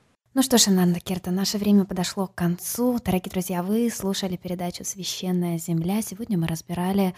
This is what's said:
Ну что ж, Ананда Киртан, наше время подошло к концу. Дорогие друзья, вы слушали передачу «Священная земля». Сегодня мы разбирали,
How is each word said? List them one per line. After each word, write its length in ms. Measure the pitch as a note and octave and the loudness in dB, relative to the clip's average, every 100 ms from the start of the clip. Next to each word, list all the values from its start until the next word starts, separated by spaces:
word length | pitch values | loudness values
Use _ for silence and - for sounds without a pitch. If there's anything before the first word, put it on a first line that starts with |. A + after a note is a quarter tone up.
| _ _ _ | _ _ _
Ну 100 | C4+ | 0
что 140 | B3+ A#3 | 4 4
ж, 100 | G3+ | 6
Ананда 320 | F#3 F3+ F3 | 4 4 2
Киртан, 340 | - F#3 - | -2 -6 -2
наше 240 | F3+ G3 G#3 | -2 -2 0
время 280 | G#3 G3+ F#3+ | 4 6 4
подошло 420 | F#3 F3 - F#3 | 0 -2 -2 -6
к 80 | - | -2
концу. 640 | F3 F3 - - B3 A#3+ | -2 -2 -4 -2 0 0
Дорогие 280 | - F3+ F#3 | 0 0 0
друзья, 320 | F#3 F3 F3+ | -4 -4 -4
вы 260 | F3+ A3 A#3 | 0 0 0
слушали 460 | - G3 G3 F#3+ F3+ | 0 -2 -2 -2 -4
передачу 480 | F3+ F3+ F3 - | -6 -6 -6 -6
«Священная 720 | - G3 F3 - F#3 F3+ F3 E3 | -10 -8 -8 -6 -2 0 0 -2
земля». 440 | E3 E3 E3+ G#3 | 0 0 0 -2
Сегодня 360 | G#3+ F#3+ A#3+ F#3 | -2 -8 -2 0
мы 100 | E3 | 0
разбирали, 680 | D#3+ - F3 F3+ G3 F#3+ | -2 -6 -4 0 2 2